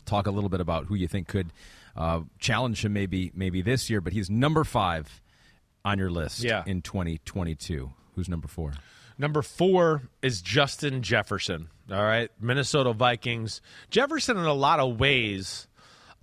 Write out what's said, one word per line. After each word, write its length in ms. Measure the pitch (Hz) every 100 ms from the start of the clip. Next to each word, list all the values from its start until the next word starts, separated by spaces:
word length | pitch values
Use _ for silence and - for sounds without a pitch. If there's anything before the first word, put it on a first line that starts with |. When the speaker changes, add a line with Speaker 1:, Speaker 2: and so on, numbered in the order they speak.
| -
Speaker 1:
talk 220 | 104 101
a 20 |
little 220 | 98 101
bit 100 | 90
about 240 | 85 82 76
who 80 |
you 140 | 104 87
think 200 | 104 82
could, 240 | 101 85 - - - - -
uh, 240 | 82 82 80 -
challenge 480 | - 110 127 107 107
him 80 |
maybe, 380 | 104 98 92 90
maybe 300 | - 95 90
this 260 | 92 127 -
year, 120 | 107
but 120 | 85
he's 160 | 95 95
number 340 | 107 139 156
five 600 | 151 120 95 82 76 - _ _ _ _ _ _
on 140 | 101 101
your 140 | 92
list 320 | 85 78 -
Speaker 2:
Yeah. 180 | 120 110 85
Speaker 1:
in 160 | 92
twenty 380 | - 101 85 80 -
twenty-two. 680 | 101 85 78 - 78 65 - _
Who's 160 | - 90
number 180 | 85 73
four? 260 | - 76 69 - - - -
Speaker 2:
Number 240 | 147 151
four 680 | - - 180 185 170 151 127 -
is 220 | 131 107
Justin 580 | 87 120 139 - 147 131
Jefferson, 680 | 95 113 101 98 - 85 80 - -
all 140 | 98
right? 260 | 107 113 117 -
Minnesota 540 | 110 131 131 151 127
Vikings. 680 | 110 123 120 123 117 110 - - - -
Jefferson, 480 | 202 269 311 - 214
in 80 | 165
a 80 |
lot 260 | 143 143 160
of 200 | 131 113
ways, 680 | 135 131 110 98 95 - - _ - - - -